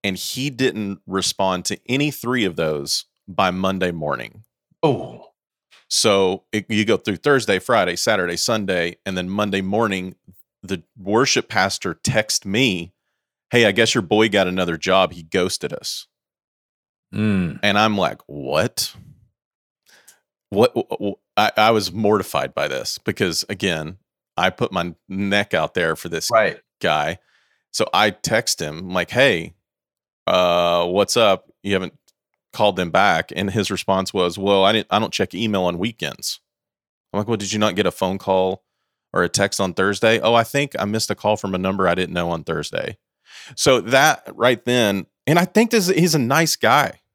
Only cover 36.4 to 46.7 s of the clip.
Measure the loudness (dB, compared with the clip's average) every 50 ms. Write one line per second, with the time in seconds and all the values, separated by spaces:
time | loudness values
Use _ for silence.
36.4 | _ _ _ _ _ _ _ _ _ _ _ _ _ _ -6 -4 -2 -2 -4 -4
37.4 | -4 -4 0 0 0 0 2 0 0 0 0 -2 -4 -4 -4 -4 -2 0 2 2
38.4 | 2 0 -2 -6 _ _ _ _ _ _ _ _ _ _ -2 0 0 0 0 0
39.4 | 0 0 0 -2 -4 -2 0 0 0 0 0 2 2 2 4 4 2 4 4 4
40.4 | 2 2 -2 -4 -4 -4 -4 -6 -4 -4 -2 -4 -4 -4 -6 -2 0 -2 0 0
41.4 | -2 -4 -4 -2 -2 -2 -2 0 0 0 2 0 -2 -2 -2 -4 -2 -2 -4 -6
42.4 | -4 -6 -6 -4 -6 -6 -6 -6 -6 -8 -12 _ _ _ _ _ _ _ -20 -20
43.4 | -20 -20 -8 0 4 4 4 4 2 4 4 6 6 6 2 0 _ -18 -4 2
44.4 | 2 2 2 2 _ 0 2 2 2 2 2 0 -4 _ _ _ _ 2 2 2
45.4 | 2 4 _ 2 2 4 2 0 2 2 2 4 4 4 2 2 2 2 2 2
46.4 | 2 2 0 2 2 4